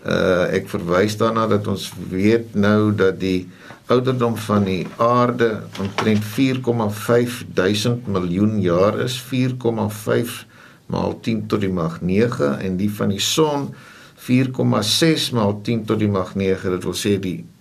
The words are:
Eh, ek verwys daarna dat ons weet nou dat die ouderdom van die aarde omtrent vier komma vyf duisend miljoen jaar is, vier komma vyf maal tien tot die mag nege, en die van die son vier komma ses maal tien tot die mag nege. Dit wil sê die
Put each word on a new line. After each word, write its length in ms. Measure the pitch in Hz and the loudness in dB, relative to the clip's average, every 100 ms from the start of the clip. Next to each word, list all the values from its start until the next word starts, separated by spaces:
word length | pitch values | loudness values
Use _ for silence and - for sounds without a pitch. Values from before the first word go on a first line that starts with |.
Eh, 500 | - 87 92 90 87 95 | 0 0 2 2 2 0
ek 120 | - | -2
verwys 480 | 101 85 90 104 104 | -6 0 2 2 2
daarna 300 | 113 113 113 | 0 0 2
dat 200 | 104 104 | 0 0
ons 240 | 98 - 101 87 | -4 -6 -12 -6
weet 460 | 92 101 113 113 104 | 0 4 2 0 0
nou 400 | 101 107 107 104 | 4 4 2 2
dat 240 | 95 85 | 2 2
die 300 | 95 92 90 - - - - | -2 -2 -4 -16 -20 -20 0
ouderdom 520 | 120 127 127 120 113 | 2 2 0 0 -2
van 260 | - 107 | 0 2
die 240 | 98 92 80 - | 2 0 -6 0
aarde 640 | 117 123 123 120 117 104 107 - | 2 4 2 2 0 0 -10 -8
omtrent 440 | 98 - 110 107 | -6 -2 0 0
vier 360 | 107 - 135 127 | 0 0 0 0
komma 300 | 123 117 107 | -2 0 -2
vyf 540 | 104 - 120 120 - - | -4 2 2 2 -4 -6
duisend 540 | - 92 104 120 120 113 | 0 0 2 0 -2 -2
miljoen 540 | 98 90 87 107 110 | -2 0 2 2 2
jaar 380 | 90 85 98 104 | 2 4 2 2
is, 200 | 123 - | -4 -6
vier 340 | - 131 127 127 | -6 0 0 0
komma 340 | 117 113 104 | -2 -2 -2
vyf 560 | - - 117 120 - - - - - _ | -4 -2 0 0 -8 -16 -20 -20 -20 _
maal 340 | 90 92 87 | -4 -4 -4
tien 260 | - 82 107 | -4 -4 -2
tot 140 | 110 | -2
die 120 | 101 | 0
mag 280 | 90 82 82 | 0 -2 -2
nege, 560 | 87 95 120 127 147 139 | -2 2 2 2 -2 -2
en 180 | 95 90 | -4 -2
die 140 | 104 | -2
van 180 | 104 107 | -2 -2
die 100 | 95 | -2
son 540 | - - 156 143 139 - - - - - | -2 2 2 0 -6 -10 -20 -20 -20 -20
vier 360 | - 127 127 | 0 2 2
komma 300 | - 123 120 | 0 2 2
ses 480 | 104 - 165 151 - | 2 2 2 2 0
maal 280 | 120 101 101 | 0 0 -2
tien 240 | - 117 107 | -2 -4 0
tot 140 | 110 | 0
die 100 | 107 | 2
mag 260 | 98 92 98 | 2 -2 -2
nege. 340 | 98 95 98 | 0 0 0
Dit 140 | 90 | -2
wil 100 | 90 | -4
sê 260 | 87 107 98 | -4 0 0
die 260 | 98 85 - - | 0 -6 -10 -20